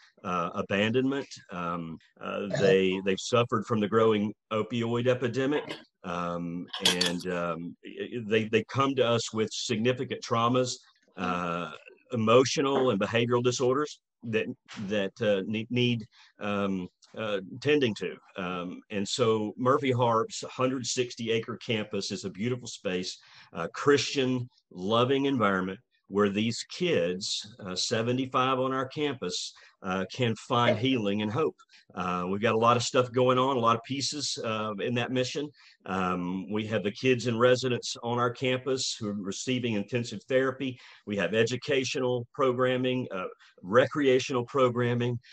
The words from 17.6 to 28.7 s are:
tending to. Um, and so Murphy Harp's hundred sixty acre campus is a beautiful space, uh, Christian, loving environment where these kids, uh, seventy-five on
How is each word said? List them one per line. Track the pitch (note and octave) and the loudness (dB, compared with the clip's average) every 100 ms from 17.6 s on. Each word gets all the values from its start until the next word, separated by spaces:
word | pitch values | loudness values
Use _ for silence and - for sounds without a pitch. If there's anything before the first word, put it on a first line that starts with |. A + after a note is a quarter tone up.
tending | C#3+ D3+ B2 | 2 2 2
to. | G2+ E2+ - - - | 0 -6 -8 -12 -8
Um, | F2+ F2+ F2 E2 - | -6 -6 -6 -10 -8
and | G#2 G2 | -6 -4
so | - A2+ A2 G#2+ G2 | 2 2 2 -2 0
Murphy | B2+ C#3 C3+ | 2 2 2
Harp's | A#2+ A#2+ A2+ A2+ - - | 2 4 2 0 -6 -10
hundred | - C3 C3 A#2+ | -2 -2 0 -2
sixty | C3 A#2+ - A2+ | -2 -2 -4 -2
acre | A2+ A2 G#2+ | -2 -2 -10
campus | - A2 G#2 G2+ - | -4 -4 -2 -4 -4
is | G2 | -6
a | G2 | -8
beautiful | F2 A#2 B2 A#2 | -6 -4 -4 -8
space, | - G2 F#2 F#2 - - - - | -8 -4 -4 -4 -10 -18 -20 -14
uh, | F2 E2 | -8 -8
Christian, | - D3 C#3+ B2 C#3 B2+ B2+ B2 _ _ | 0 4 4 4 0 0 0 -4 _ _
loving | F2+ F#2+ A2+ B2+ C#3 | -8 0 2 4 2
environment | C#3 C3 G2+ F#2+ F#2 F#2+ _ _ _ | 2 2 2 2 -2 -6 _ _ _
where | G2 G#2 | 2 4
these | G2 A#2 A#2 - | 2 0 -2 -10
kids, | - F3 C3 E2+ F#2 G2+ - G#2 - G2 | -4 0 2 0 -2 -4 -6 -8 -12 -8
uh, | |
seventy-five | F#2 - A2+ A#2 B2+ B2+ C3 C3 C3 | -4 -2 0 0 -2 0 2 2 2
on | C3 | 0